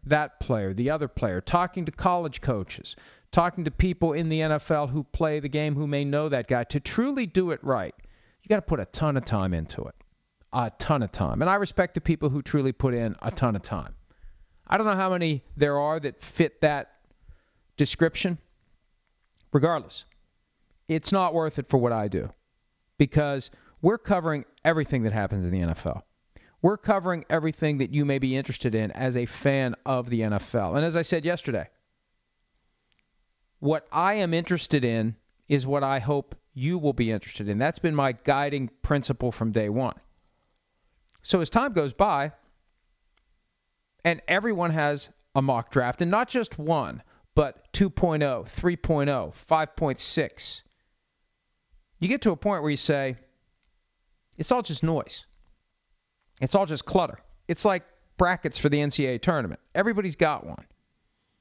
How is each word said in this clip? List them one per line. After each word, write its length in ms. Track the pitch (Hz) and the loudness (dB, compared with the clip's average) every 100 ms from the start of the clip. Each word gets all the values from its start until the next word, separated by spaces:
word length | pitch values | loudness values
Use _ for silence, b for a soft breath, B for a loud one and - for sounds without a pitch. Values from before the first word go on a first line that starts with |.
| 139 | 0
that 340 | 151 151 - | 0 0 -6
player, 360 | - 110 98 95 | -2 -2 0 -2
the 160 | 127 | -2
other 160 | 151 143 | -2 -4
player, 340 | - 107 92 | -4 -4 -4
talking 440 | - 175 180 185 160 | -2 0 0 -4 -8
to 60 | |
college 480 | - 185 175 160 - | -2 0 0 -2 -6
coaches, 560 | - 110 92 - - - B B B | -4 -2 -4 -12 -16 -18 B B B
talking 320 | 175 170 180 | 2 2 0
to 80 | 151 | -4
people 420 | - 185 175 165 | 2 2 2 0
in 160 | 151 160 | 0 0
the 140 | 156 | 0
N 80 | 156 | 0
F 180 | 151 - | 0 0
L 160 | 151 143 | 0 0
who 180 | 147 | -4
play 360 | 131 - 160 151 | -4 -2 0 0
the 100 | 143 | -2
game 240 | 151 151 | -2 0
who 140 | 147 151 | 0 0
may 180 | 143 143 | 0 0
know 240 | 147 156 | 0 0
that 180 | 135 110 | -2 0
guy, 180 | 127 117 | 0 0
to 140 | 143 | -4
truly 460 | - - 262 269 202 | -4 0 0 0 0
do 240 | 185 175 | 0 0
it 140 | 147 | -2
right, 320 | 135 123 82 - - b b b | -2 -2 -4 -10 -20 b b b
you 40 | - | 0
gotta 140 | 208 | 0
put 180 | - 147 | 2 -2
a 60 | 90 | -2
ton 320 | - 156 135 | -2 0 0
of 80 | - | 0
time 300 | 104 95 85 | 0 0 -2
into 260 | 80 - | -4 -8
it. 140 | - - _ _ _ _ - | -12 -12 _ _ _ _ -8
A 180 | 123 113 - | -4 -4 -4
ton 240 | - 147 | -2 0
of 100 | 104 | 0
time. 300 | - 80 60 | -2 -2 0
And 80 | 170 | 2
I 60 | 202 | 2
respect 400 | 196 - 180 160 | 0 0 0 0
the 60 | |
people 280 | - 156 151 | -2 0 0
who 140 | 139 | -2
truly 300 | - 147 135 | -2 0 0
put 200 | - 135 | 0 0
in 220 | 120 113 - | 2 -2 -4
a 120 | 117 | -6
ton 240 | - 123 101 | 0 0 0
of 80 | |
time. 320 | - 95 - - _ _ - - - _ - | -4 -8 -8 -14 _ _ -20 -20 -20 _ -2
I 100 | 196 | 0
don't 80 | 214 | 2
know 100 | 190 | 0
how 140 | 190 | 0
many 340 | 180 165 143 - 139 | 0 0 -2 -4 0
there 220 | 143 143 | 2 2
are 200 | 147 160 | 0 -2
that 220 | 147 - | -6 -10
fit 400 | - - 156 - | -6 0 0 2
that 300 | 156 143 - _ _ _ - - _ _ _ - | 0 0 -6 _ _ _ -20 -20 _ _ _ 0
description. 640 | 143 - 165 - 185 170 _ _ _ _ _ _ _ _ _ _ _ | 0 2 0 2 -4 -4 _ _ _ _ _ _ _ _ _ _ _
Regardless, 540 | 147 156 156 - - - _ _ _ _ _ _ _ - | 2 2 0 -6 -16 -20 _ _ _ _ _ _ _ -4
it's 240 | 160 - | -2 0
not 220 | 196 180 | 2 2
worth 240 | 165 156 147 | 0 0 -2
it 120 | - | 0
for 100 | 135 | 2
what 120 | 120 | 2
I 160 | 113 104 | 0 -2
do, 240 | 92 - - _ _ _ _ _ - | -2 -6 -12 _ _ _ _ _ 0
because 500 | 143 151 147 139 - b b b | 2 2 0 -4 -8 b b b
we're 160 | 170 220 | 2 2
covering 480 | - 185 160 147 - _ | 0 0 0 -4 -6 _
everything 400 | 160 160 139 135 | 2 2 2 0
that 100 | 110 | 0
happens 300 | 107 98 101 | 0 -2 -2
in 60 | 87 | 0
the 120 | 92 | 0
N 100 | 85 | 0
F 160 | 80 76 | -2 -4
L. 180 | - - _ _ - b b | -6 -10 _ _ -20 b b
We're 160 | 175 208 | 2 2
covering 480 | - 196 180 170 - | 0 0 2 -2 0
everything 480 | 160 156 - 156 139 | 0 0 0 0 0
that 120 | 127 | 0
you 140 | 147 143 | 0 2
may 140 | 139 | 2
be 180 | 131 131 | 0 -2
interested 380 | 135 120 123 110 | -4 -4 0 0
in 160 | 107 | -2
as 260 | - 131 123 | -2 -2 -2
a 80 | 120 | -4
fan 500 | - 139 135 131 - - | -2 0 2 0 -4 -4
of 220 | 127 123 | -2 -2
the 140 | 117 | -2
N 120 | 107 | 0
F 200 | 101 - | -2 -2
L. 220 | 120 92 123 | -2 0 0
And 100 | 165 | 0
as 100 | 165 | 0
I 60 | |
said 240 | 165 170 156 | 0 -2 -2
yesterday, 420 | 175 - 107 - _ _ _ _ _ _ _ _ _ _ _ _ _ _ _ _ _ _ - | -4 -4 -6 -6 _ _ _ _ _ _ _ _ _ _ _ _ _ _ _ _ _ _ -4
what 280 | 147 156 - | 0 0 -2
I 240 | 156 190 214 | 0 0 2
am 200 | 175 165 | 0 0
interested 500 | 170 175 - 147 123 | 0 -2 0 0 2
in 300 | 113 110 113 _ _ - | 0 0 -4 _ _ 0
is 180 | 143 131 | 0 2
what 180 | 143 | 0
I 140 | 135 139 | 0 0
hope 380 | 110 143 - - _ | 0 -2 -4 -14 _
you 240 | 131 143 180 | -6 -2 0
will 160 | 147 | 0
be 180 | 123 113 | 0 0
interested 380 | 107 - - 104 | -2 -6 -8 -4
in. 80 | 104 | 0
That's 220 | 147 - | 0 0
been 160 | 170 147 | -2 2
my 160 | 135 | 0
guiding 580 | 120 151 139 143 143 123 _ | 0 0 0 0 -2 -6 _
principle 480 | - 147 - - 123 | 0 0 0 -2 -2
from 200 | - 113 | -2 0
day 180 | 107 104 | 0 0
one. 260 | 113 127 - _ _ _ _ _ _ _ _ _ _ _ _ | 0 -2 -6 _ _ _ _ _ _ _ _ _ _ _ _
So 180 | - 185 | 0 0
as 80 | 156 | 4
time 240 | 226 269 | 2 2
goes 200 | 175 143 | 0 0
by, 400 | - 202 143 151 - _ _ _ _ _ _ _ _ _ _ _ _ _ _ _ _ | 2 2 2 -2 -6 _ _ _ _ _ _ _ _ _ _ _ _ _ _ _ _
and 180 | 165 165 - | -2 0 0
everyone 440 | 185 233 190 170 | 0 0 0 0
has 380 | 156 147 143 - _ _ | 2 0 0 -6 _ _
a 80 | 135 | 0
mock 300 | 135 117 - | 2 0 0
draft, 320 | 135 123 - | 0 0 0
and 80 | 170 | 2
not 180 | 208 247 | 2 0
just 300 | 247 214 - | -2 -4 -6
one, 420 | 151 156 92 60 - b b | -2 -2 -2 -10 -16 b b
but 400 | 160 143 - _ | 2 2 -2 _
two 160 | - 196 | 2 2
point 320 | - 175 151 | 4 2 4
oh, 220 | 143 120 - | 2 0 -6
three 300 | - 175 170 | 0 0 0
point 320 | - 151 143 | 0 2 2
oh, 220 | 135 80 | 0 -2
five 420 | - - 160 151 - | -6 0 0 0 -2
point 220 | 151 131 | -2 -2
six, 640 | - 160 143 - - - _ _ _ _ _ _ _ _ _ _ _ _ _ - | -2 -2 -2 -4 -12 -12 _ _ _ _ _ _ _ _ _ _ _ _ _ -4
you 100 | 180 | -2
get 140 | 269 | 2
to 80 | 220 | 2
a 40 | 165 | 0
point 260 | 208 180 | 0 0
where 80 | 151 | -2
you 60 | 143 | -2
say, 380 | - 143 135 120 _ _ _ _ _ _ _ _ _ _ _ - | 0 0 0 -6 _ _ _ _ _ _ _ _ _ _ _ -6
"It's 120 | 156 | 0
all 120 | 247 | 0
just 180 | 202 147 | 0 -2
noise. 460 | 160 156 - - - _ _ _ _ _ _ _ _ _ _ - | 0 -2 -4 -12 -16 _ _ _ _ _ _ _ _ _ _ -4
It's 160 | 131 196 | 2 2
all 100 | 175 | 2
just 180 | 147 | -2
clutter." 360 | - 190 160 - - - - | 0 0 0 -4 -20 -12 -6
It's 160 | 165 | 0
like 200 | 208 180 - _ _ - | 0 0 -4 _ _ 2
brackets 400 | 180 180 151 - | 2 2 -4 0
for 120 | 147 | 2
the 120 | 147 | 2
N 80 | 147 | 0
C 160 | 143 135 | 0 -2
A 100 | 120 | 0
A 40 | |
tournament. 400 | 180 156 95 - _ 170 | 0 0 -2 -8 _ 0
Everybody's 400 | 208 208 190 147 | 0 0 -2 0
got 320 | 160 143 80 | 0 0 -8
one. 180 | - - _ _ _ _ _ _ _ | -14 -18 _ _ _ _ _ _ _